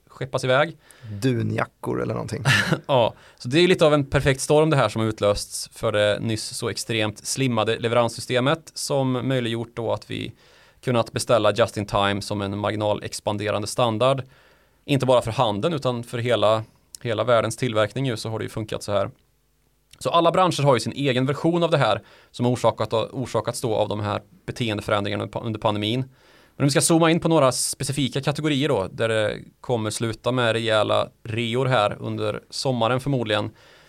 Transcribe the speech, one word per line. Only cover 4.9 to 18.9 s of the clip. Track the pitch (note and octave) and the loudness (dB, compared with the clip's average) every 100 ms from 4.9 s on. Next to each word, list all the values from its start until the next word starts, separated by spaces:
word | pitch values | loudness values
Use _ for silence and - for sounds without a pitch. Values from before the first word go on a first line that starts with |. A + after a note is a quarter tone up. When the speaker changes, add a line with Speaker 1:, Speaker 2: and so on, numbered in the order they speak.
| A2+ | 2
Speaker 1:
har | A2 | -2
utlösts | G#2+ G#2 G#2 - - - | 2 2 2 -2 -10 -12
för | - A2+ | -4 -2
det | G#2 G#2 G#2 | 2 2 2
nyss | A2+ G#2+ - - | -2 -4 -6 -6
så | A#2 | -6
extremt | G2+ - A2+ G#2+ G#2 - | -6 -4 -2 -2 -4 -8
slimmade | - C3+ A2+ A2 A2+ | -2 0 0 0 0
leveranssystemet | A#2 A#2 A#2 A#2 - B2 C3 D#3+ - | 0 0 0 -4 -4 -2 0 -2 -6
som | - - C#3+ C3 B2+ B2+ | -10 -4 -2 -2 -2 -2
möjliggjort | C3 A#2+ A#2 A2+ - | -2 -2 -4 -6 -6
då | A2 | -4
att | G#2 - | -6 -6
vi | A2 A2+ - _ _ _ _ | -10 -10 -12 _ _ _ _
kunnat | - A#2+ - | -2 0 0
beställa | A#2+ - A#2 G#2 | -4 0 2 4
just | G#2 G#2+ - | 2 0 -2
in | G2+ | -4
time | G#2+ G2 G2+ | 0 0 0
som | G#2 G#2 | -4 -6
en | G2 G2+ | -6 -4
marginalexpanderande | G2+ G#2+ G#2+ G#2 - - - G#2 G#2 G2+ G#2 | -4 -2 -2 -2 -4 -8 -6 -4 -2 -4 -4
standard. | - B2 G#2+ B2+ C#3 C3 _ _ _ _ _ - | -2 0 2 0 0 -6 _ _ _ _ _ -2
Inte | C#3 C3 | 0 4
bara | B2 | 2
för | A2+ | 2
handeln | A2 A#2+ G2+ E3 | 0 0 0 -2
utan | D#3+ C3 A#2+ | -2 -4 -4
för | A#2 A#2+ | -6 -6
hela, | A#2+ G#2+ G#2 A2 A2 _ _ - | -2 2 4 2 -2 _ _ -10
hela | A#2+ G#2+ | -4 -2
världens | A#2 A#2 A2 - | 2 2 2 -2
tillverkning | B2+ G#2+ G#2 C3 C3+ | -2 0 0 0 -4
ju | G#2+ | -4
så | A2+ | -6
har | A2 | -6
det | G#2+ | -6
ju | |
funkat | - G#2+ A2 | -8 -8 -8
så | - | -2